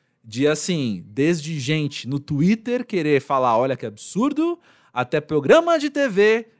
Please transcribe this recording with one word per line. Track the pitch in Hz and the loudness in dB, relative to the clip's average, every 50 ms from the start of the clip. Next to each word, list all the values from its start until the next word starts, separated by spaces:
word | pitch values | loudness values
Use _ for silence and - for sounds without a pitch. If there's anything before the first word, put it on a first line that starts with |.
| _ _ _ _ _ | _ _ _ _ _
de, | 113 107 120 139 147 | -12 -6 0 0 0
assim, | 156 151 - - 180 160 139 120 104 90 82 - | 0 0 -2 -2 -2 -2 -2 -2 -4 -6 -8 -12
desde | 104 117 139 160 175 165 143 156 165 151 | -4 -2 0 0 0 -2 -4 -8 -8 -6
gente | 123 131 156 156 151 139 143 - - - | -4 -2 -2 -2 -2 -4 -6 -8 -8 -6
no | 135 143 | -6 -6
Twitter | 139 - 151 139 151 180 220 226 - 247 240 254 247 | -6 -4 -2 0 2 2 2 0 0 -4 -4 -4 -4
querer | - - 180 156 151 147 135 | -4 -4 -2 0 2 2 2
falar, | 127 - 143 135 127 123 113 110 | 2 0 0 0 2 2 2 2
"Olha | 127 135 131 120 | 2 0 -2 -4
que | - | -6
absurdo", | 113 104 104 - - - 180 233 285 294 285 320 339 349 339 _ _ _ _ _ _ _ | -12 -12 -12 -14 -10 -4 -2 -2 -2 0 -2 -2 -2 -4 -6 _ _ _ _ _ _ _
até | 127 127 123 - 151 | -4 -4 -2 -2 -4
programa | 147 - 156 151 131 139 233 320 339 339 339 320 | -4 -2 -2 -2 4 6 6 6 6 4 0 0
de | 285 294 | 0 -2
T | 285 294 285 262 | -2 0 -2 0
V | 190 185 202 214 220 226 226 - _ _ | 2 2 4 4 4 2 -2 -8 _ _